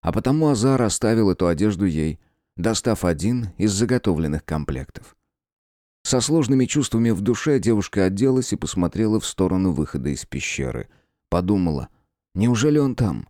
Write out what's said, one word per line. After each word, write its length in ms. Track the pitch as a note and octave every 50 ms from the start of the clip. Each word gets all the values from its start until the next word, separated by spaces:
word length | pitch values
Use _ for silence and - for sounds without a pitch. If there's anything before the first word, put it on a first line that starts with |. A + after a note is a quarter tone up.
А 120 | - F2
потому 360 | D#2+ - - B2+ C#3 D#3 D#3 D3+
Азар 340 | C#3 G#2 A2 C3+ C3+ C3
оставил 480 | A#2+ G#2+ - - - G#2+ A2+ A2+ A2 G2
эту 160 | F2+ - F#2
одежду 380 | F2 E2+ D2 G2+ G#2+ G2+ E2 G2+
ей, 340 | F#2+ D#2 D#2 D#2 D#2+ D2+ - _ _ _ _ _ _ _
достав 480 | - D#2+ A2 A2+ - - A#2+ A2 - -
один 460 | F2+ E2+ D2 D#2+ G#2+ B2 B2 A#2 F#2+ - -
из 140 | F#2+ G#2+
заготовленных 720 | G2 F#2+ A#2 G#2 B2+ A#2+ - G#2 F2 D2+ E2 D2+ D2+ D#2 -
комплектов. 720 | - D#2+ D#2 D2 - C#2+ B1+ C2 - - - - - _ _ _ _ _ _ _ _ _ _ _ _ _ _ _ _ _ _
Со 180 | _ - - -
сложными 460 | - - D3+ E3 C#3+ A2+ C3+ C3 B2+
чувствами 440 | A#2+ - D3+ C3+ - - A2+ A#2 A#2
в 100 | A2 E2+
душе 380 | G2+ A#2 A#2 - - D#3 C#3+ C3
девушка 460 | F2 G#2+ A2+ G#2 F#2+ - - G2+ F#2+
оделась 480 | F#2 F#2+ G2 A#2+ C3+ B2+ C3 B2 -
и 40 | -
посмотрела 640 | - - D#2 - F#2 F2 E2+ - F#2 A2+ G#2+ G#2+ A2
в 60 | -
сторону 460 | - - - F#2+ F2+ F#2 F#2 F#2 F#2
выхода 360 | E2 - D2+ - - C#2+ B1+ D2
из 160 | C#2 - -
пещеры. 640 | - - C#2 - - - - C#2 B1+ A#1+ A#1+ G#1 - _ _ _ _ _ _ _ _
Подумала: 600 | - F2 F2+ F#2 G#2 G2 F#2 E2+ D2+ C2+ A#1 - _ _ _ _ _ _ _ _ _
"Неужели 440 | F2+ G#2 A#2+ B2 G#2+ A#2+ D#3 D3+ D3+
он 160 | C#3+ C3+ A#2+
там?" 340 | - B2 G2+ C#2+ G#1+ G1+ _